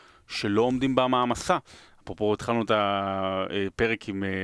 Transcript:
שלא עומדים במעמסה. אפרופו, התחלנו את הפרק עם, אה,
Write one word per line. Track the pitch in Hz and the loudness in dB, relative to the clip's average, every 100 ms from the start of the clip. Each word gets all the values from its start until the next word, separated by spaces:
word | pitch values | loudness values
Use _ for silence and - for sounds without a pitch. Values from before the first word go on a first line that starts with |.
| - - - | -20 -20 -12
שלא | - 110 104 | -4 2 4
עומדים | 123 127 135 | 4 2 2
במעמסה. | 127 127 127 123 113 - 175 - - - - | 2 2 2 0 -2 0 -2 -4 -20 -20 -20
אפרופו, | - 95 104 | -12 -2 0
התחלנו | 104 123 117 | 0 0 0
את | 110 | 2
הפרק | 107 101 101 98 98 95 95 95 101 98 - 117 113 - | 2 2 0 -2 -2 -2 -2 -2 -2 -4 -2 -2 -2 -6
עם, | 98 | -4
אה, | 98 95 | -4 -4